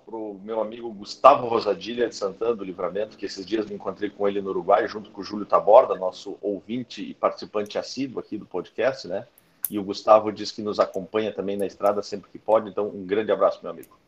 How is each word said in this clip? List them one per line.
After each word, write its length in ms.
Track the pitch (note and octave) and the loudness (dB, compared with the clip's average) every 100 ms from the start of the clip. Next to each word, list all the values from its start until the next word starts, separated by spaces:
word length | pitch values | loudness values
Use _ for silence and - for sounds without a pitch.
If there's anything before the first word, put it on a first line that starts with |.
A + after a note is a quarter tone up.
pro 360 | - A2 G#2+ G2 | -12 -10 -10 -10
meu 180 | G#2 A2+ | -6 -4
amigo 320 | G#2+ A#2 A#2 | -4 -6 -12
Gustavo 540 | G2+ G2+ - C3 C#3 B2 | -12 -14 6 6 6 2
Rosadilha 640 | A2+ G#2 F#2 F#2+ A#2+ A2+ | 0 0 -2 -4 -2 -2
de 60 | - | -2
Santana 400 | G2+ F2+ A2+ A2+ | -6 -2 -2 -2
do 80 | |
Livramento, 520 | F#2+ F2+ F2+ F#2 G#2+ - | -6 -6 -4 -4 -8 -8
que 80 | |
esses 220 | G2 G2 F#2 | -10 -10 -2
dias 200 | A2 G2+ | -2 -2
me 80 | G2+ | -6
encontrei 340 | G2+ F#2 G#2 | -8 -6 -8
com 160 | - G2+ | 0 0
ele 120 | G2+ | 0
no 100 | F#2+ | -2
Uruguai, 380 | F2+ E2+ G#2 G#2+ | -2 4 4 4
junto 220 | G#2+ G2+ | -6 -12
com 80 | G#2 | -14
o 40 | |
Júlio 220 | F#2 G#2+ G2 | -8 -8 2
Taborda, 480 | F#2 G2 A2+ C3 | 2 10 10 8
nosso 420 | F#2+ F#2 - G2+ - | 0 -4 -6 -14 -6
ouvinte 600 | G#2 F#2+ F#2+ B2 A#2 - | -4 -6 -6 -8 -8 -10
e 120 | F#2+ | -12
participante 640 | - G2+ - F2+ G#2 G#2 G2 | -2 -2 -2 -6 -6 -4 -6
assíduo 400 | - - C3+ F#2+ | -6 -6 -6 -6
aqui 180 | - G#2 | -8 -12
do 80 | - | -6
podcast, 600 | F2+ F2 - A#2+ - F2+ | -8 -8 -2 -2 -2 -6
né? 180 | F#2+ A#2 _ _ _ - | -8 -8 _ _ _ -6
E 80 | G#2 | -6
o 60 | |
Gustavo 480 | F#2+ G2 - A2 G#2 | -6 -4 8 8 6
diz 180 | G2+ G#2 | -6 -10
que 100 | - | -6
nos 200 | G#2 G2 | -6 0
acompanha 500 | F#2+ G2 F#2 A2 G#2+ | 0 0 -4 -2 -2
também 240 | G#2 F#2+ G2+ | -4 -6 -4
na 100 | F#2+ | -6
estrada 360 | - G2+ G#2 | 0 0 0
sempre 280 | - G2+ - | -4 -12 -12
que 80 | - | -14
pode. 300 | - A2 G#2+ | 2 2 2
Então, 180 | F#2+ G#2 | -4 -4
um 160 | G2+ F2+ | -6 -2
grande 240 | G2+ G#2 | -2 2
abraço, 300 | F#2 F#2+ - | 4 2 2
meu 80 | F2+ | -12
amigo. 260 | E2 - _ | -14 -18 _